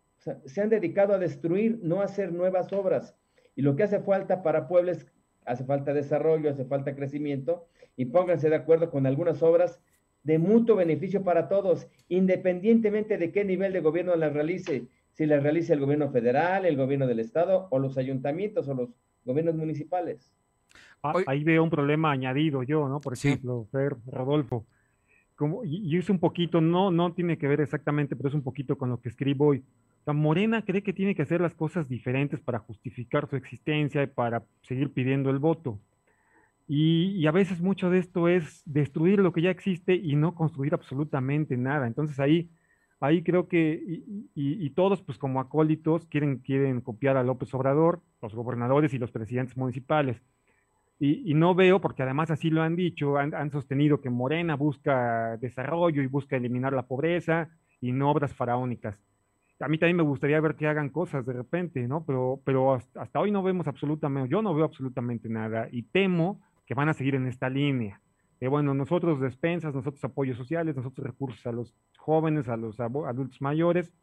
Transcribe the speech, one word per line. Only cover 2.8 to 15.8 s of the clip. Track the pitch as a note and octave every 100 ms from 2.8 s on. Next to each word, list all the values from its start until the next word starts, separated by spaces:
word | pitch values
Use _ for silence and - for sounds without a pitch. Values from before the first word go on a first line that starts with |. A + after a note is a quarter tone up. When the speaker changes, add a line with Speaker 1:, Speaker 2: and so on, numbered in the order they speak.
| F#3+ C#3+ - _ _ _ _ -
Speaker 1:
Y |
lo | C#3+ C#3
que |
hace | G#3 G3
falta | G3 G3 F#3+ F#3
para | E3+ D#3 C#3+
Puebla | F3+ F3+
es, | D#3+ - _ _ _ -
hace | B2+ B2+
falta | C#3 C#3
desarrollo, | C#3+ C#3+ D3+ D#3 D#3 D3+
hace | C3+
falta | B2+ C#3 C#3 C#3
crecimiento, | C#3 C#3+ D3 C#3+ C3+ E3+ - _ - -
y | B2
pónganse | F3 F3+ E3 D3+
de | D#3
acuerdo | C#3+ E3 E3
con | - C3+
algunas | C#3 E3+ C#3+
obras | E3 E3+ F3 - _ _ _ _
de | C#3+ D#3+
mutuo | E3 A3+ A#3 G3+
beneficio | E3+ D3 F3+ G3
para | F#3 E3+ D#3+
todos, | G3 G3 E3 - _ _
independientemente | F3 F#3 F3+ F#3 F3+ G3+ A3+ G#3+ G#3 G#3+ G3
de | E3+
qué | G3+
nivel | G3+ F#3 G3
de | F#3
gobierno | D#3 D#3+ F3+ E3+
las | D#3
realice, | C#3+ D#3 F3+ - C3+ - _ _
si | _ D#3
las | D3
realiza | C#3+ D#3+ D#3+
el |
gobierno | D#3